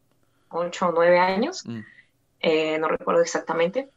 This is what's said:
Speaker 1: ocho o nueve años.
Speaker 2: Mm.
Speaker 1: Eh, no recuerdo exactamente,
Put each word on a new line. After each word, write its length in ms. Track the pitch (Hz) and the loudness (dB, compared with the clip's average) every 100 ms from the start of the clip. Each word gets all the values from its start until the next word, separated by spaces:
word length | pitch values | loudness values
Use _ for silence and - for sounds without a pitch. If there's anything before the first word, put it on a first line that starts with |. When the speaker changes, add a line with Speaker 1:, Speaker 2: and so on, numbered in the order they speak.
| _ _ _ _ _ | _ _ _ _ _
Speaker 1:
ocho 380 | 165 175 - 180 | -6 -6 -2 -2
o 40 | |
nueve 260 | 165 175 175 | 2 4 6
años. 480 | 185 190 302 381 - | 4 0 -4 -6 -12
Speaker 2:
Mm. 140 | 113 - - _ _ _ _ | -12 -14 -20 _ _ _ _
Speaker 1:
Eh, 320 | 165 156 156 156 | 0 0 0 -2
no 100 | 160 | -2
recuerdo 320 | 170 170 170 | -2 0 2
exactamente, 680 | 170 - - 165 170 254 277 | 2 -2 -4 -2 0 -2 -8